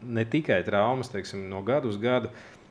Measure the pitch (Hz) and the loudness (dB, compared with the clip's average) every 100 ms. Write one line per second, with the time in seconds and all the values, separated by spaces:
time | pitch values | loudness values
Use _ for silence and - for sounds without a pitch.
0 | 123 113 113 151 151 95 104 101 110 131 | -4 -2 2 0 2 2 4 4 4 2
1 | - 101 95 98 95 95 98 143 123 101 | -4 -6 -8 -8 -6 -4 0 0 0 0
2 | 120 127 113 - - - - | 2 2 0 -10 -20 -20 -20